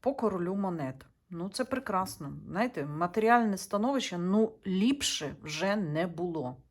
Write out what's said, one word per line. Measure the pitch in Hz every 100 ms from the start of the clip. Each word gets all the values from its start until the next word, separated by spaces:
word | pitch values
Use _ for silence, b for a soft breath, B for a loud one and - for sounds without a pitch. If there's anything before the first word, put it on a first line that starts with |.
По | 247
королю | 277 220 190 175
монет. | 196 196 165 135 135 - _ _
Ну, | 170 185
це | -
прекрасно. | 254 269 262 190 185 - 143 143 113
Знаєте, | 165 247 165 143
матеріальне | 151 175 196 220 240 226 190
становище, | - 202 233 277 - 180
ну, | 175 208 220 - 196
ліпше | 185 226 285 - - 147 -
вже | 156 151 190 214
не | 175 151 180
було. | 165 175 160 127 131 -